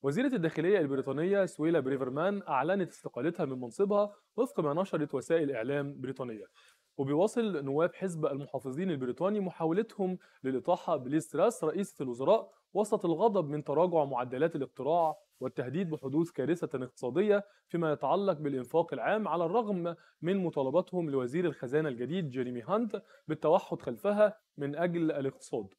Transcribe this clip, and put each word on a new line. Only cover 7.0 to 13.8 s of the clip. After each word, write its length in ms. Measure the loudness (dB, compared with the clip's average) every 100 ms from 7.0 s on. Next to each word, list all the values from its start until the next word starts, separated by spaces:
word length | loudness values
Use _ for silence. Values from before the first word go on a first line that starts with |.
| 0 4 4 2 0 -2
نواب 300 | -2 2 0
حزب 320 | 0 -6 -2 -2
المحافظين 640 | -2 -6 -6 -6 -4 -2
البريطاني 500 | -2 -2 0 0 0
محاولتهم 760 | -2 -2 0 0 -2 -2 -4 -4 _ _
للإطاحة 520 | -2 -2 0 0 0 -2
بليز 320 | 0 -2 -2
تراس 360 | 2 2 2
رئيسة 380 | -2 -2 -4 -4
الوزراء 480 | -6 -2 4 4 2 _ _
وسط 300 | -4 0 0 0
الغضب 420 | 2 2 2 0
من 160 | -4
تراجع 400 | -2 2